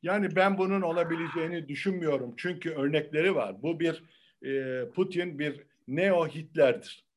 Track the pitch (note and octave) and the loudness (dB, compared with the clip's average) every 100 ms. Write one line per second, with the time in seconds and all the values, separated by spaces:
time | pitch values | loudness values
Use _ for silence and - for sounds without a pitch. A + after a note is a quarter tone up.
0 | E3+ G3+ G3 F#3 F#3+ G3 F#3+ G3 F3+ E3+ | 0 0 2 4 4 4 2 2 0 0
1 | E3 E3 E3 E3 D#3+ E3+ C#3 C#3+ G3 F#3 | 0 -2 -4 -2 -4 -4 -6 -4 -2 0
2 | D#3+ C#3 B2 A#2 F3 F3+ E3 D#3 C#3 D3+ | 0 0 -2 -6 -6 -4 -6 0 2 2
3 | D3 D3 F3 D3 G#2 F#2+ C#3+ E3 E3 D#3+ | 0 0 2 2 -2 -4 -4 0 0 -2
4 | - _ _ _ C3 C3+ C3 B2+ A#2+ - | -10 _ _ _ -4 -4 -2 -4 -6 -2
5 | F#3+ F3 F3+ D3 D3+ D3 - _ - C#3 | -2 0 -4 -4 -4 -6 -16 _ -6 0
6 | F#3+ F3+ D#3+ D#3+ D#3+ D#3+ C#3 A2+ - - | 4 4 2 -4 -10 4 4 4 -4 -20
7 | _ | _